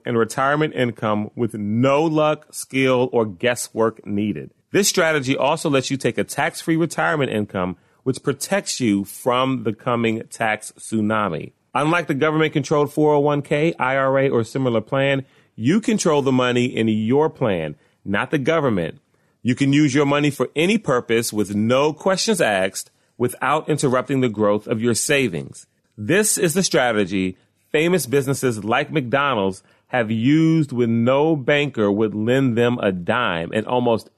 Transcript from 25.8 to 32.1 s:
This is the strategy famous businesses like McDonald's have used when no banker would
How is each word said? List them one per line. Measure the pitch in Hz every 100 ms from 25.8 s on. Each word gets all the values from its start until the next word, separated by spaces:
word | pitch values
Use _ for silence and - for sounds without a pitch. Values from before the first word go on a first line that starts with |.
| _ -
This | 107 175 214 -
is | 185
the | 156
strategy | 185 160 127 110 98 98 92 92 _ _ _
famous | 151 165 180 127
businesses | 139 131 135 131 110
like | 104 120 151
McDonald's | 143 123 135 143 120 95 92 - _ _
have | 131 110
used | 113 120 156 160 160 147
when | 120 120 117
no | 117 135 156 160
banker | 123 147 147 - 104
would | 101 110